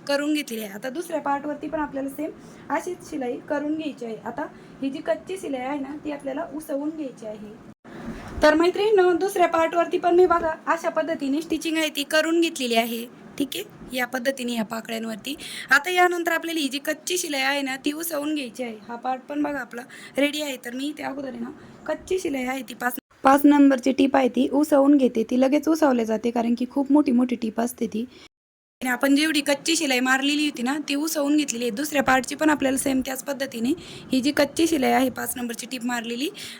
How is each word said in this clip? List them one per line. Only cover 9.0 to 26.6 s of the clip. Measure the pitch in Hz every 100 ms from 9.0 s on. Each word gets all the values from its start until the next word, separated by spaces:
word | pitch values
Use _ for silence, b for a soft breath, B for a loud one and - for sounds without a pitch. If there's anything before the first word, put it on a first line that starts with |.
| 359
दुसऱ्या | 339 381 392 339
पार्टवरती | 330 330 339 330 349
पण | 349
मी | 349 359
बघा | 339 320 - 269
अशा | 330 339
पद्धतीने | 320 311 320 277 294
स्टिचिंग | 330 320 330 320
आहे | 311
ती | 294
करून | 277 311 311 339
घेतलेली | 330 320 240
आहे. | 226 233 233 240 - - -
ठीक | 277
आहे, | 339 - - - 254
या | 247
पद्धतीने | 262 262 269 240
या | 240
पाकळ्यांवरती. | 214 226 220 226 226 214 269 302 B B B
आता | 269 370
यानंतर | 359 359 349 339
आपल्याला | 330 330 320
ही | 269
जी | 277
कच्ची | 302 302 - 359
शिलाई | 339 269
आहे | 262 285
ना, | 269 269
ती | 294
उसवून | 302 330 294 294
घ्यायची | 302 247 226
आहे. | 240 214 202
हा | 233
पार्ट | 254 262 262
पण | 294
बघा | 294 285
आपला | 233 233 - B B -
रेडी | 285 302
आहे. | 294 254
तर | 240
मी | 247 285
इथे | 294
अगोदर | 269 269 269
आहे | 240
ना, | 247 - B B -
कच्ची | 302 - 370
शिलाई | 339 269
आहे | 254 269
ती | 247
पाच, | 233 247 - - _
पाच | 269 277
नंबरची | 285 285 277 269 277
टीप | 262 277 269
आहे | 254
ती | 240 269
उसवून | 277 302 277 277 285
घेते. | 247 233
ती | 220 254
लगेच | 262 294 302
उसवल्या | 320 294 240
जाते | 220 214 240
कारण | 233 233
की | 240